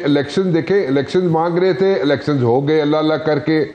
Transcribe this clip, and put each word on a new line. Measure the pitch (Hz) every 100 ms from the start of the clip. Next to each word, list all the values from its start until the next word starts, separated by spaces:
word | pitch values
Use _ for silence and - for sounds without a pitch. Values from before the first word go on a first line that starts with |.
| 147
इलेक्शन | 143 139 190 185
देखे, | 165 147 202
इलेक्शन | 139 139 135 185 180
मांग | 160 170 170
रहे | 185
थे, | 170 190 190
इलेक्शन | 147 139 - 143
हो | 120 127
गए | 143 156
अल्लाह | 147 156
अल्लाह | 156 156
करके। | 156 143 151 156 135